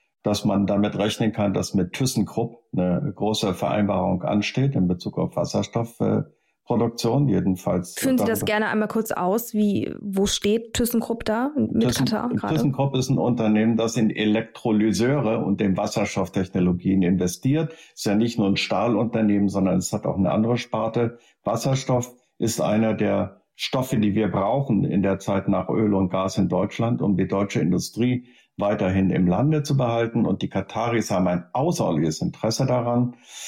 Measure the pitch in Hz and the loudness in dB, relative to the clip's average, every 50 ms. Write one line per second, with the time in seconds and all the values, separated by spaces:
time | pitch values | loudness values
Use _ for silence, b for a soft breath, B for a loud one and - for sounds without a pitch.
0 | _ _ _ _ - 107 104 - - 107 98 101 101 95 101 101 101 104 104 95 | _ _ _ _ -4 -2 -2 0 0 0 0 2 0 2 2 2 0 0 0 -2
1 | 101 107 - - 117 110 - - 104 101 95 95 92 - - 95 90 87 - - | -2 -2 -2 -2 -2 -2 0 0 0 0 0 -2 -2 -2 -2 -2 -2 -2 -2 -4
2 | 135 127 - 113 98 - - 110 117 - - - _ _ - 90 90 90 87 - | -4 -2 0 -2 -2 -2 -2 -4 -4 -4 -6 -14 _ _ -4 -2 0 0 0 0
3 | - - - - 104 107 107 - - 98 90 - - - - 104 104 98 98 92 | -2 -4 -4 -4 -4 -2 -2 -2 -2 -2 -2 -2 -2 -2 0 0 0 0 0 0
4 | 92 92 92 92 - - 104 104 104 - - 127 135 143 135 - 92 87 90 90 | 0 0 -2 -2 -2 -2 -2 0 -2 -2 -2 0 0 0 0 0 0 0 0 -2
5 | - 104 - - 90 - - - - 139 - 104 104 - - 117 113 117 - - | -6 -8 -4 -4 -4 -4 -2 -4 -4 -2 -2 -4 -4 -2 -4 -4 -6 -6 -6 -4
6 | 110 104 104 104 104 - b b b b b b b - 123 110 117 113 - - | -2 0 0 0 -2 -6 b b b b b b b -2 0 0 0 0 -2 -2
7 | - 117 117 143 143 127 98 90 90 95 95 90 - - 90 90 90 - - - | -2 0 2 2 2 2 2 2 2 0 -2 -2 -2 -2 -2 -2 -4 -6 -8 -4
8 | - 269 262 240 208 226 220 202 214 202 214 214 220 - - 214 214 208 - 226 | -2 0 2 2 2 0 0 -2 -2 -2 0 0 0 0 0 -2 -2 -2 -2 -2
9 | 220 - - - 180 180 196 233 233 - - 208 214 208 196 - - - - - | -2 -2 -4 -2 0 0 0 0 -2 -2 0 2 2 2 2 0 -2 -4 -6 -8
10 | - 208 190 190 196 196 - - - 208 208 226 233 226 - - 240 226 240 226 | -8 -4 -2 0 0 0 0 0 0 2 0 0 0 -4 -4 -2 -2 0 0 -2
11 | 220 - 233 233 - - 214 226 254 285 302 277 156 - - 226 226 247 - - | -2 -2 -4 -6 -4 -2 -2 -2 -2 -2 -2 -2 -2 0 0 0 2 2 2 0
12 | 131 - 214 - - 247 247 - - - 160 151 - 143 135 - 139 139 - 131 | 0 0 0 -2 -2 -2 -2 -2 -2 -2 0 0 0 0 0 0 0 0 0 0
13 | 127 - 135 120 113 123 120 123 113 107 107 107 110 113 117 113 113 113 - 123 | 0 2 2 2 2 2 2 2 2 2 4 4 4 4 2 2 0 0 0 2
14 | 110 104 - - 107 107 104 113 113 - - - - 120 110 104 107 110 95 90 | 2 2 2 0 2 2 2 2 0 -4 -8 -4 0 0 2 4 4 2 2 2
15 | 117 127 143 147 127 107 113 113 113 95 101 92 110 98 92 95 104 101 - 110 | 2 2 2 2 2 0 0 0 0 0 0 0 2 0 2 0 0 -2 -2 -2
16 | 101 - - 98 92 90 - 98 92 92 - 95 90 90 90 87 - 95 95 95 | -2 -2 -2 -2 -4 -2 -2 -2 -2 -2 0 0 2 2 2 0 0 2 2 2
17 | 92 87 95 90 92 90 87 - - 131 143 156 165 151 B B B B B B | 4 2 2 2 0 -2 -2 -2 0 0 2 2 0 -2 B B B B B B
18 | - 110 101 107 113 117 117 117 101 95 95 92 - - 107 92 107 120 117 101 | -4 0 2 2 2 2 2 0 2 2 2 0 0 -2 0 0 0 0 2 0
19 | 117 110 - 110 110 104 101 101 101 98 92 98 92 92 90 92 90 - - 107 | 0 0 0 0 2 2 2 2 2 2 2 2 2 2 2 0 0 -2 -4 -4
20 | - - - 95 95 78 69 107 110 113 123 117 - - - 110 110 113 - 120 | -4 -2 0 0 0 2 2 2 2 2 0 -2 -2 -4 -4 -4 -2 -2 0 0
21 | 120 117 - B B B B B - 101 110 117 - 139 135 131 - - 127 123 | -2 -2 -2 B B B B B -4 -4 -2 -2 0 0 0 0 0 0 0 0
22 | 117 - - b b b b b - 110 110 - 67 82 104 110 113 110 107 - | -2 -4 -10 b b b b b -2 -2 0 0 0 0 2 2 2 2 0 0
23 | 107 101 101 98 98 95 - - _ _ _ - - - - 131 123 - - 104 | 0 0 0 0 -2 -4 -8 -16 _ _ _ -10 -8 -4 -4 -4 -2 -2 0 0
24 | 104 104 98 110 110 92 87 95 95 104 120 143 139 - 110 98 92 - 85 101 | 2 2 2 2 0 0 0 0 0 0 0 0 0 2 2 2 2 2 2 2
25 | 92 98 95 95 - - 98 98 95 - 98 92 90 - - 110 110 104 101 95 | 2 2 0 -2 -2 -2 -2 -2 0 0 0 0 0 0 0 0 2 2 2 2
26 | 98 87 95 95 95 95 - - 95 87 90 90 95 101 - - 113 117 120 120 | 2 0 0 -2 -2 -2 0 0 0 2 2 0 0 0 -2 -2 -2 0 0 0
27 | - 104 98 87 95 90 - 98 101 - - 113 - 90 90 90 87 - - 104 | 0 0 2 2 0 0 0 -2 -2 0 0 0 0 2 0 0 -2 -4 -2 -2
28 | 120 127 127 247 B B B B B B B - 104 101 107 107 104 92 92 95 | 0 0 0 -2 B B B B B B B -4 -2 0 0 0 0 0 2 2
29 | 95 92 90 90 92 87 90 101 127 151 156 151 139 - 139 135 127 117 117 117 | 2 2 2 2 2 2 2 2 2 2 2 2 0 0 0 0 2 2 2 0
30 | 117 113 117 120 101 87 98 - - 95 - 98 95 - - 110 113 117 117 113 | 0 0 0 0 0 0 0 -2 -4 -4 -4 -4 -6 -4 -4 -4 -2 0 0 0
31 | 104 - 104 92 92 90 90 87 - - - 123 143 175 175 - 110 90 82 76 | 0 0 0 0 2 2 0 0 -2 -4 -4 -2 0 0 0 0 0 0 0 0
32 | 80 80 78 - - - - - - 110 110 - 131 123 123 123 120 120 120 120 | 0 0 0 -2 -4 -6 -4 -2 -2 -2 0 0 0 2 2 0 0 0 2 0
33 | 123 123 B B B B B B B | 0 0 B B B B B B B